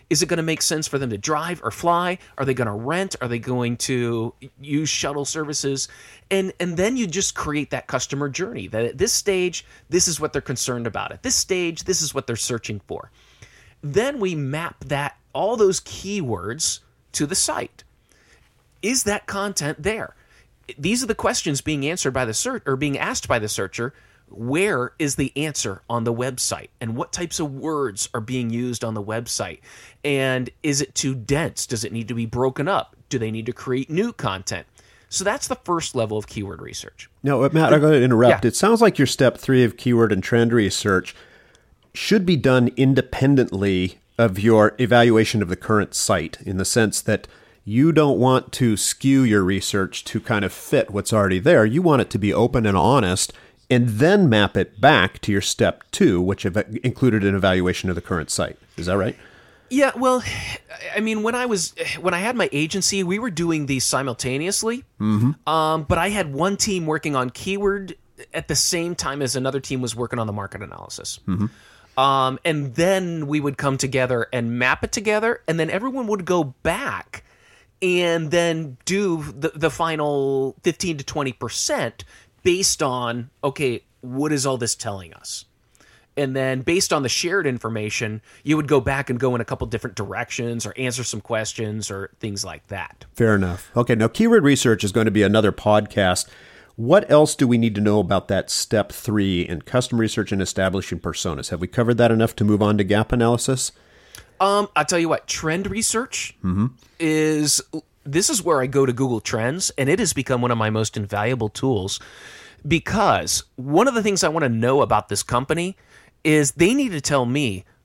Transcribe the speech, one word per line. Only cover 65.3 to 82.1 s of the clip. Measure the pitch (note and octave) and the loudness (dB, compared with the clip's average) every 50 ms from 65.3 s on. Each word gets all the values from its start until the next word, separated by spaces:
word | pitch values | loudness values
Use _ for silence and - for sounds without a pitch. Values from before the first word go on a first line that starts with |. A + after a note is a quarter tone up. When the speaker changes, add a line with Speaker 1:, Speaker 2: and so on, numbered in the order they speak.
| D#3 - - - | 0 -2 -4 -2
Speaker 1:
Um, | D#3 D#3+ D#3 D#3 D#3+ D#3+ D3+ | 0 0 2 2 0 -2 0
but | - F3+ | 0 0
I | E3+ E3 G3 | 0 0 0
had | G#3 G#3+ F3+ D3+ C3+ | 0 -2 -4 -4 -2
one | C3+ E3 F#3+ G3+ | -2 -2 0 0
team | - - A3 G3 F3+ E3 | -2 -2 -2 -2 -2 -2
working | D#3 D#3 D#3 - D#3+ D3 | -2 -4 -2 -2 -2 -2
on | C3 B2 B2+ | -2 -2 -2
keyword | - - - F#3+ F#3+ G3 G3+ G3 G3 G3+ G3 F3+ E3 - _ _ _ - B2 - - | -4 -8 -6 -6 -4 0 0 0 0 -2 -6 -10 -16 -18 _ _ _ -20 -18 -10 -10
at | D#3+ D3+ - | -8 -4 -4
the | D#3+ | -2
same | C3+ - - - E3+ E3+ E3+ F3 | 0 0 0 0 -2 -2 -4 -4
time | - - C3+ C3+ C#3+ C#3+ | -4 -6 -6 -4 -2 -2
as | B2 A#2+ | -2 -2
another | C#3 B2+ C3+ C3 C#3 | -2 -2 -2 -2 -4
team | C3+ - C#3 B2+ | -4 -4 -6 -4
was | B2 A#2+ A2 | -4 -4 -4
working | A2+ B2 A#2 - A#2+ | -6 -6 -4 -4 -4
on | A2+ | -4
the | G#2+ G#2 | -4 -4
market | G#2 G2 F#2+ - F#2+ G2+ | -6 -8 -8 -10 -12 -14
analysis. | - G1+ G1+ G1+ - - - - - - - - | -14 -14 -16 -16 -14 -14 -12 -12 -12 -12 -10 -6
Speaker 2:
Mm-hmm. | - F#2+ G2+ G2+ A#2+ - - - - - - _ _ - | -4 -2 -2 -2 -2 -4 -8 -20 -20 -20 -20 _ _ -2
Speaker 1:
Um, | - C3 C#3 C3+ C3+ C3 C3 C3 C3 - | 0 2 2 4 4 2 0 0 -2 -2
and | E3+ D#3+ D3+ C#3+ C3+ A#2 | -2 -2 -2 -2 -4 0
then | D#3+ E3+ F#3 G3 F#3+ F#3 F3 E3+ E3 D3+ | 0 2 2 2 2 0 -2 -4 -6 -4
we | C#3 D3 D3+ | -2 -2 0
would | C#3 C#3+ C#3 - | 0 -2 -4 -2
come | - C#3+ C3+ | -2 -2 0
together | B2+ C3+ C3 A#2 C3 B2+ B2 C3 A#2 A2+ - - | 0 -2 -2 0 0 0 2 2 0 -2 -2 -2
and | B2 A#2 A#2 A#2 A#2+ | -2 -2 -2 -2 0
map | B2 B2+ C#3 - - | 2 2 2 0 -2
it | A3+ | -4
together, | - A#3+ G3+ G#3+ G#3+ G#3+ G#3+ A3+ A#3 - _ | -4 -4 -2 0 0 2 2 0 -2 -2 _
and | - D#3+ E3 | -4 -2 0
then | D#3+ D#3 | 0 -2
everyone | - F#3+ A3 C4+ B3 C4+ B3 | -2 -2 -4 -4 -6 -4 -4
would | G#3 G#3+ G3+ F3+ | -2 -2 -2 -2
go | D#3 F3+ F3+ D#3+ | 0 0 0 0
back | C3+ B2+ _ - D#3+ E3+ G#3+ C4+ A3+ G#2+ F#2 - _ - - - _ _ _ _ _ _ _ _ _ _ - - | 0 -4 _ -4 -4 -4 -2 -4 -6 -8 -8 -10 _ -18 -20 -20 _ _ _ _ _ _ _ _ _ _ -4 -2
and | F3+ F3+ F3 F3+ E3+ E3 E3+ D#3+ D3+ | 0 0 2 2 2 0 0 0 0
then | C#3+ F3 E3+ E3+ E3 D#3+ D#3+ D3 B2+ - - | 0 2 2 2 0 -2 -4 -8 -10 -12 -6
do | - F3+ G3 G#3 F#3+ E3+ D#3+ D3 D3 - | -2 -2 0 0 0 -2 -2 -4 -8 -10
the, | C3 C#3 D#3+ - | -6 -6 -6 -4
the | D#3 D3+ D#3+ | -2 -2 -2
final | D#3 - E3+ E3 D#3+ D#3 D3+ D3 D3 C#3+ C3+ C3+ C3+ C3+ C3 C3+ - _ - | -2 -2 -4 -2 -2 -2 -2 0 0 0 0 0 0 0 -2 -2 -4 _ -2
fifteen | F3 D#3+ - - F#3 E3 C#3+ | -2 -2 -2 -4 -6 -4 -6
to | C3+ | -6
twenty | - - D#3 C#3+ C3+ B2 | -8 -6 -4 -4 -4 -4
percent | - - A#2 - - - - D4+ C4 D#3 A#2 - - - - | -6 -8 -8 -6 -4 -4 -2 -2 -2 -2 -4 -6 -10 -20 -20